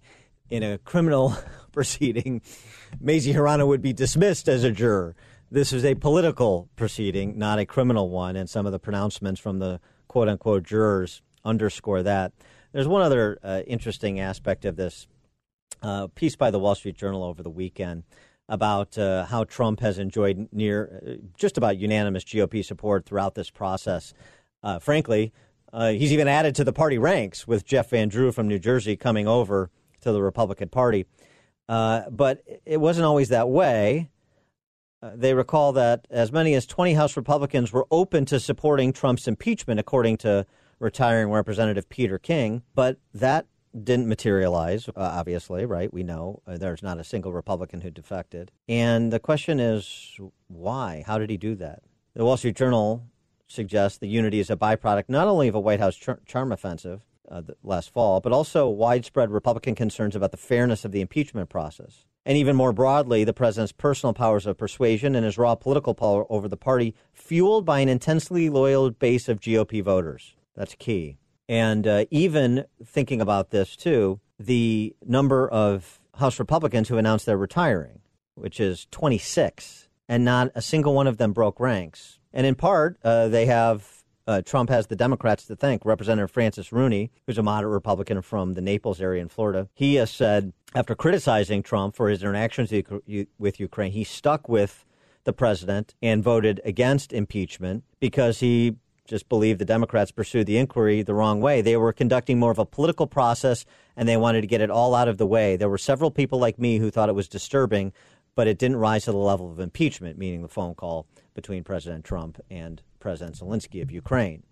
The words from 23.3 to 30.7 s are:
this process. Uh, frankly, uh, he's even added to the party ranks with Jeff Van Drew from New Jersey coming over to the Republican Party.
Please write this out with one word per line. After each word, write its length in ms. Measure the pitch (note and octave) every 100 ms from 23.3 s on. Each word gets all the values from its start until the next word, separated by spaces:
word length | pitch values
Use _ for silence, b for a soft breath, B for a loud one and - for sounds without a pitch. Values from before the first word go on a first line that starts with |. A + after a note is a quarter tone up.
| -
this 140 | F2+
process. 640 | - F#2+ F#2+ - F2+ - - b b b _
Uh, 160 | G#2 F2+
frankly, 540 | - D3+ D3 A2 A2 _ b b _
uh, 160 | A2+ A2+
he's 240 | G#2+ C#3+
even 160 | D3+ C#3+
added 260 | C#3+ D#3+ C3+
to 80 |
the 80 | C3+
party 260 | B2 D#3 B2+
ranks 480 | C#3 F#3 G2+ - -
with 200 | A2+ -
Jeff 240 | C3+ A2+
Van 180 | A#2 G#2+
Drew 240 | G#2 B2+
from 160 | A#2+ G#2+
New 120 | G#2
Jersey 360 | F#2+ B2+ G#2+ G2+
coming 320 | B2+ G#2+ G#2
over 420 | A#2+ G#2 G2+ F#2 _ _ _
to 120 | B2
the 80 | G#2
Republican 480 | G2 F#2 G#2+ G2
Party. 360 | F#2+